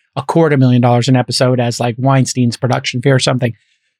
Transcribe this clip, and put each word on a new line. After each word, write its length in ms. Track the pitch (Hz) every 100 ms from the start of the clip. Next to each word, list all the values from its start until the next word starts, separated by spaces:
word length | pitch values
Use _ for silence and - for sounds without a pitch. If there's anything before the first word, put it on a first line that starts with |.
| _ -
a 80 |
quarter 340 | - 165 160 143
million 240 | 131 123
dollars 260 | 120 120 120
an 80 | 127
episode 440 | 120 - 127 123
as, 200 | 120 -
like, 140 | 123 117
Weinstein's 580 | 135 135 123 127 120 -
production 420 | 120 131 - 127
fee 80 | 139
or 80 | 131
something. 340 | - 127 127 - _ _ _